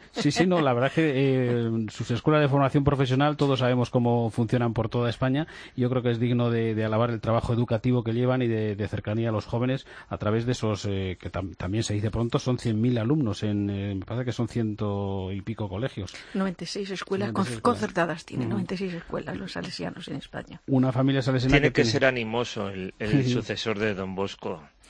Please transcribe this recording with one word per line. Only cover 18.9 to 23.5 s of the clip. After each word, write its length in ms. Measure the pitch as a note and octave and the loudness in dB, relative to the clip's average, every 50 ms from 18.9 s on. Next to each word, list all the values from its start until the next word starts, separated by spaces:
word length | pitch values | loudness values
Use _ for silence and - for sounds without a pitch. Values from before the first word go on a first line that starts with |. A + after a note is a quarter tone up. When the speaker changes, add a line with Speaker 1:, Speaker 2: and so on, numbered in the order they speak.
| F3 | -6
Speaker 2:
escuelas 420 | E3+ - - - D#3 - - - | -8 -8 -8 -8 -8 -6 -8 -8
los 160 | - F#3+ F3+ - | -8 -10 -10 -8
salesianos 560 | E3+ F3 F3 E3+ - E3+ E3 - - E3+ - | -8 -8 -8 -8 -8 -8 -8 -8 -10 -12 -10
en 80 | D3 | -10
España. 440 | C#3 - - - - - - - - - | -10 -12 -12 -12 -12 -12 -12 -16 -14 -4
Speaker 1:
Una 240 | - C3+ C3 B2+ C3 | 0 2 2 2 2
familia 300 | B2 C3 C3 C3+ C3+ C3+ | 2 2 2 2 2 2
salesiana 320 | A#2+ C3+ C3 B2+ A#2+ B2+ C3+ | 2 2 0 2 4 4 4
Speaker 3:
Tiene 140 | D3 C#3+ | 6 4
Speaker 1:
que 40 | C3 | 4
Speaker 3:
que 100 | B2+ - C3+ | 4 4 4
Speaker 1:
tiene 80 | A2+ | 4
Speaker 3:
ser 120 | A2 C#3 C3 | 4 4 4
animoso 640 | C3 B2+ B2 A2+ A2 A2+ A#2+ A#2+ - - A2+ G2+ | 4 4 2 -2 -2 0 0 -2 -2 -4 -4 -6
el, 260 | G2 G2 F#2+ F#2 F#2+ - - | -4 -4 -6 -8 -8 -6 -6
el 120 | A2 G#2+ | 0 2
Speaker 1:
Sí, 120 | A2 C#3 B2+ | 4 4 4
sí. 60 | B2+ | 4
Speaker 3:
sucesor 500 | B2 B2 G2+ - | 2 0 -2 -2